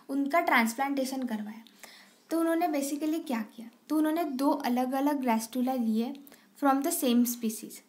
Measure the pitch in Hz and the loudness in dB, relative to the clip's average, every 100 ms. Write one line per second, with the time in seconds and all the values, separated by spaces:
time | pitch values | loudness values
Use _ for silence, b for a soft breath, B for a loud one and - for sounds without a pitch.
0 | - 277 277 339 339 262 226 269 277 277 | -6 -2 2 2 4 4 2 0 -2 -2
1 | 262 262 247 214 208 233 - B B B | -2 -4 -6 -6 -8 -14 -20 B B B
2 | B B _ 330 330 330 349 294 277 294 | B B _ 0 2 2 0 0 -2 -2
3 | 311 320 - 226 214 - 226 - - 311 | -2 -2 -2 -4 -6 -12 -18 -20 -2 0
4 | 311 320 311 254 285 285 247 247 254 269 | 2 0 -2 0 2 2 0 0 0 0
5 | 285 285 247 220 226 254 247 262 226 220 | 0 2 2 0 0 -2 0 0 0 0
6 | 247 285 B B B - 277 269 294 339 | -2 -6 B B B 0 2 4 0 0
7 | 254 240 240 - 220 - - - | 2 4 4 0 -4 -4 -12 -16